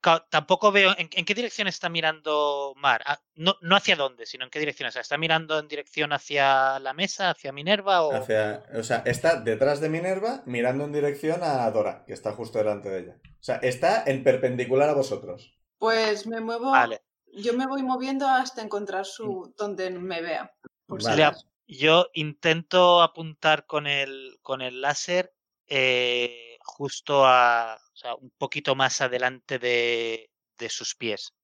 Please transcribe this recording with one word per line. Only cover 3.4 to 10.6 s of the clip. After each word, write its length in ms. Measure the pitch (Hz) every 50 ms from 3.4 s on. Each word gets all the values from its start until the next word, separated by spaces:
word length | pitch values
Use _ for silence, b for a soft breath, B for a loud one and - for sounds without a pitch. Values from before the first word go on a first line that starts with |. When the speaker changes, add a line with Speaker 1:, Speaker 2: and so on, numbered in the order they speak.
| 160 180 196 _
Speaker 1:
no 140 | 170 170 190
hacia 200 | 202 - - 185
dónde, 300 | 151 139 135 123 117 113
sino 160 | - - 127 131
en 80 | 127
qué 80 | - 151
dirección. 280 | 151 147 143 - 139 120
O 20 |
sea, 100 | - 127
¿está 160 | 117 - 147
mirando 400 | 147 165 160 160 160 165 151 156
en 100 | 156 151
dirección 460 | 151 151 147 143 _ - 156 151 147 147
hacia 680 | 135 - - 147 143 139 135 135 135 135 135 135 135
la 140 | 135 131 135
mesa, 380 | 156 190 190 - - 196 180
hacia 200 | 160 _ - 139
Minerva 520 | 135 143 147 175 208 202 190 196 190 175 160
o? 100 | 151 135
Speaker 2:
Hacia, 480 | 113 - - 110 107 107 107 107 - - - -
o 80 | 113 110
sea, 140 | - 123 107 -
está 340 | 123 120 - - 165 165 131
detrás 400 | 110 117 110 107 135 143 147 143
de 80 | 156 156
Minerva, 540 | 156 170 175 185 190 190 208 233 262 269 -
mirando 380 | 131 123 120